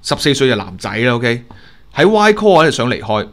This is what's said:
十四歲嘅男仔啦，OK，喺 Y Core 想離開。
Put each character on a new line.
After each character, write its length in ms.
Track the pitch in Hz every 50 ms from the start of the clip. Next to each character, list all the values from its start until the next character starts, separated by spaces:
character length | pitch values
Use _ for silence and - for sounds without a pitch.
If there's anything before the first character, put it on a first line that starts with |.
| _
十 120 | - 147 139
四 140 | - 151 139
歲 160 | - 135 131
嘅 40 | 120
男 220 | 104 95 90 92 92
仔 120 | - 107
啦， 260 | 98 107 120 123 120
OK， 280 | 120 120 120 117 120 120 - - - - - - - - - -
喺 140 | - 151 185
Y 260 | 220 214 208 214 214
Core 380 | 214 214 214 190 160 160 160
想 180 | 131 - 117 123
離 120 | 117 80
開。 260 | - 104 107 107 101 107